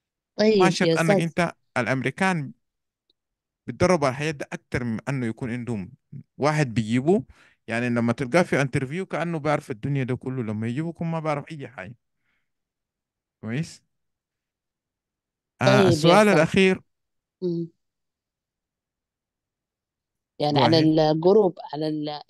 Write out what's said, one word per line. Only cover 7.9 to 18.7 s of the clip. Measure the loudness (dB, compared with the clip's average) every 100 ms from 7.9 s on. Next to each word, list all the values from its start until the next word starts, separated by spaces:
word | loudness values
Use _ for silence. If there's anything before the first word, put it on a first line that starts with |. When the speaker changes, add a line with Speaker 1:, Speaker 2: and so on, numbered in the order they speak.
| 0 0
Speaker 2:
تلقاه | -2 0 0
في | 2 0
انترفيو | 0 -2 -6 -8 -8
كأنه | -6 -6 -6
بيعرف | -2 -4 -4
الدنيا | -8 -4 -4
ده | -2 -6
كله، | -6 -6
لما | -6 -6 -6
يجيبوكم | -6 -8 -8 -6
ما | -6
بيعرف | -4 -6 -8
اي | -14 -14
حاجة. | -14 -16 -16 _ _ _ _ _ _ _ _ _ _ _ _ _ _
كويس؟ | -8 -8 -8 -12 _ _ _ _ _ _ _ _ _ _ _ _ _ _ _ _ _ -2
آه، | 4 4 4
Speaker 1:
طيب | 4 6
يا |
Speaker 2:
السؤال |
Speaker 1:
أستاذ. | 6 6 4
Speaker 2:
الأخير. | 2 4 2 2 -6 _ _ _ _ _
Speaker 1:
مم. | -6 -4 -6 _ _ _ _ _ _ _ _ _ _